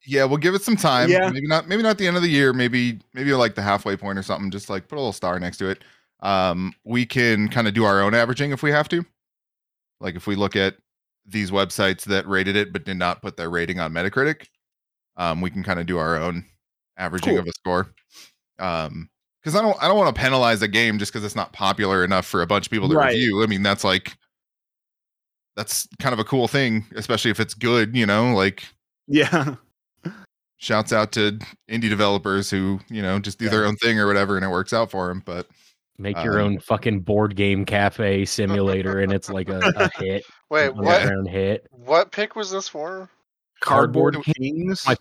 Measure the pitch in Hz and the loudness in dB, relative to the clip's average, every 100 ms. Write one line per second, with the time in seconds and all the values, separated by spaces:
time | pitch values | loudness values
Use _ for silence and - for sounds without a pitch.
0 | 131 139 135 147 170 196 233 202 156 123 | -2 2 2 2 2 0 0 2 4 4
1 | 127 185 185 139 151 160 165 214 220 202 | 4 4 2 -2 -2 -2 0 0 0 2
2 | 185 175 175 143 135 127 123 123 120 110 | 0 0 2 4 4 2 0 0 -2 -4
3 | - 127 139 131 113 104 101 101 107 98 | -10 -6 0 2 2 0 0 0 0 -4
4 | 101 98 92 85 98 98 - 98 - 147 | -4 -6 -6 -6 -6 -8 -8 -8 -8 -6
5 | 123 - 92 90 90 - 95 95 _ _ | -6 -4 -2 -2 -4 -4 -4 -4 _ _
6 | _ _ 98 95 92 87 92 - 110 120 | _ _ 0 2 2 0 -4 -8 -4 -4
7 | 120 127 120 104 107 123 110 110 107 98 | -2 2 2 2 0 0 0 2 4 4
8 | 101 117 117 127 143 135 151 147 151 170 | 4 4 2 0 -4 -2 0 0 0 -2
9 | 175 _ _ _ _ _ _ _ _ _ | -4 _ _ _ _ _ _ _ _ _
10 | 98 87 107 101 98 101 98 - _ _ | -10 -8 -4 -2 0 0 0 -2 _ _
11 | _ _ 101 107 95 98 92 - 98 90 | _ _ _ -6 -2 0 0 2 0 0
12 | 104 98 87 95 95 101 98 90 95 92 | -2 -2 0 0 2 0 0 -4 -8 -2
13 | 87 90 101 - 82 85 85 90 80 82 | -2 -2 -8 -8 -4 -4 -4 -4 -4 -4
14 | 95 127 147 156 - _ _ _ _ _ | -2 0 -2 -2 -10 _ _ _ _ _
15 | _ 87 87 85 90 95 95 87 85 85 | _ -6 -4 -2 -4 -4 -4 -4 -2 -2
16 | 78 80 87 87 - _ _ _ _ - | 0 -2 -2 -6 -10 _ _ _ _ -10
17 | 90 90 - 143 87 - 92 90 98 _ | -8 -4 -2 -2 -2 -8 -2 -2 -2 _
18 | _ - - _ _ - 92 82 78 82 | _ -20 -20 _ _ -10 -6 -4 -6 -10
19 | 80 _ _ _ 151 196 220 - 165 208 | -16 _ _ _ -4 0 0 0 2 4
20 | 165 110 131 131 120 107 104 107 117 104 | 2 2 2 4 4 2 2 2 2 0
21 | 101 110 104 107 - - 98 101 98 95 | -4 -6 -8 -6 -8 -2 -2 0 2 2
22 | 90 95 - 95 85 101 - 110 95 156 | 2 0 0 0 2 0 0 -2 2 4
23 | 131 117 120 98 110 98 98 101 95 95 | 4 2 0 0 0 2 0 2 2 0
24 | - - _ _ _ _ _ _ _ _ | -2 -18 _ _ _ _ _ _ _ _
25 | _ _ _ _ _ 101 107 - - - | _ _ _ _ _ -12 -6 -6 -6 -4
26 | 127 113 110 135 117 139 127 110 107 110 | -2 0 0 2 2 2 2 0 -4 -8
27 | 107 110 117 104 107 110 120 120 107 123 | -4 0 0 0 -4 -4 0 2 2 2
28 | 104 104 123 101 98 - - _ _ _ | 2 4 4 4 2 0 -12 _ _ _
29 | - 147 135 165 143 135 _ _ _ _ | 0 2 4 2 -2 -6 _ _ _ _
30 | 170 214 - _ _ _ - 107 107 113 | -14 -14 -20 _ _ _ -2 -2 0 0
31 | 107 117 104 107 - - - 113 113 104 | 0 0 0 -2 -10 -20 -8 -2 0 2
32 | 101 101 101 98 98 98 95 95 - 110 | 2 2 0 -2 -2 -2 -2 -4 -6 -6
33 | 95 101 104 - 113 107 104 104 117 110 | -2 -2 -4 -4 0 2 2 2 0 2
34 | 101 101 101 98 95 90 95 113 110 95 | 4 4 2 0 -2 -2 0 0 -2 -2
35 | 90 92 90 87 - _ _ _ _ - | -4 -6 -10 -10 -12 _ _ _ _ -10
36 | 101 85 110 104 104 98 - 113 117 101 | -6 -4 0 2 2 0 -2 -2 0 -2
37 | 92 104 107 98 101 98 98 104 101 - | 0 2 2 2 2 2 0 0 0 0
38 | 104 98 98 - 98 101 98 95 95 98 | 0 0 0 -2 0 0 0 0 -2 0
39 | 95 98 - 98 92 95 98 - 185 - | 0 0 -4 -8 -6 -2 0 0 -2 -2
40 | 95 98 - - - 151 139 107 147 175 | -4 -6 -8 -20 -2 0 0 0 4 4
41 | - 98 95 95 95 107 - 123 120 165 | 4 0 -2 -2 0 -2 -6 -12 2 2
42 | 190 202 214 220 196 190 - 151 160 190 | 2 -2 -4 -6 -6 -6 -8 -10 -10 -10
43 | 185 _ _ _ _ - - 135 120 151 | -16 _ _ _ _ -6 0 2 4 4
44 | 143 151 147 143 135 156 185 190 131 120 | 2 2 -2 -2 -4 -4 -4 -2 0 -2